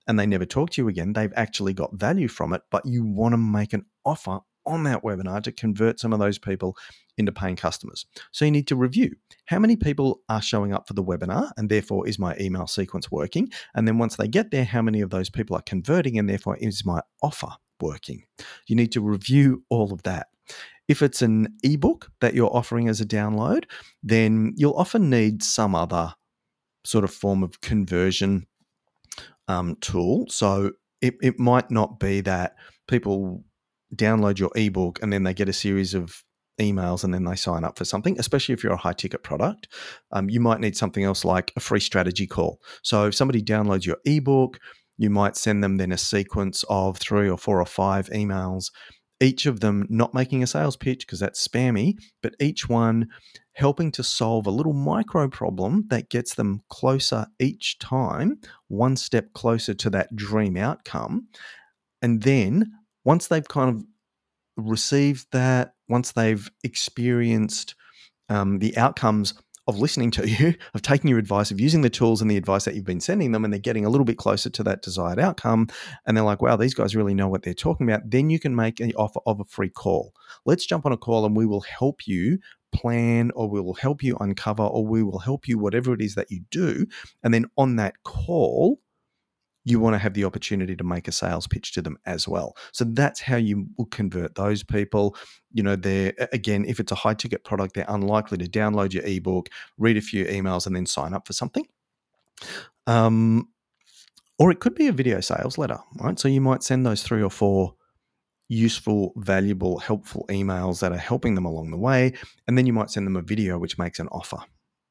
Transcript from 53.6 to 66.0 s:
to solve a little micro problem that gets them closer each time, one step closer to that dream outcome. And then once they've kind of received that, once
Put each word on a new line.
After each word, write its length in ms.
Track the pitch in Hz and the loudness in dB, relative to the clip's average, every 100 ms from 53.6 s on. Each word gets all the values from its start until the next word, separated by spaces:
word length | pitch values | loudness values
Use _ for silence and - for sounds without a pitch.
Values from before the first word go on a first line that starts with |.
| 139 143 160 | 0 2 -2
to 100 | - | -4
solve 440 | 123 - 113 113 101 | -4 -2 0 0 0
a 40 | |
little 220 | 107 156 | 0 0
micro 560 | 143 143 175 220 175 139 | 0 0 -2 0 0 -2
problem 580 | - - 90 95 190 110 | -2 -6 -2 0 0 0
that 220 | 120 - | -2 -2
gets 240 | 120 123 | -4 -4
them 280 | - 107 98 - | -2 -2 -2 -8
closer 580 | - 127 135 - 110 110 - | -2 0 2 0 -2 -4 -2
each 400 | 131 - - - | -2 -2 -8 -8
time, 600 | - 131 127 - 170 302 - - - | -4 -2 -2 -2 -2 -2 -8 -20 -8
one 280 | 98 127 131 | 0 2 0
step 360 | - 117 107 | 0 -2 -2
closer 420 | - 117 113 113 | -2 0 0 0
to 160 | 101 113 | -4 0
that 260 | 98 - 113 | 0 -2 -6
dream 400 | 101 107 101 90 | -2 0 0 0
outcome. 720 | 110 - - 71 55 220 240 - - - _ _ _ _ | -2 -4 -8 -8 -6 -6 -8 -14 -20 -20 _ _ _ _
And 220 | 120 113 | 0 2
then 500 | 123 135 98 156 220 - _ _ | 4 4 4 2 0 -4 _ _
once 240 | 127 165 - | 4 4 4
they've 200 | 160 147 | 0 0
kind 200 | - 127 113 | 0 0 0
of 80 | - _ _ _ _ _ _ - | -6 _ _ _ _ _ _ -10
received 680 | 110 110 - 143 143 135 - | -4 -2 0 2 2 0 -2
that, 420 | 131 131 127 - _ - | 0 2 2 0 _ -2
once 240 | 120 | -2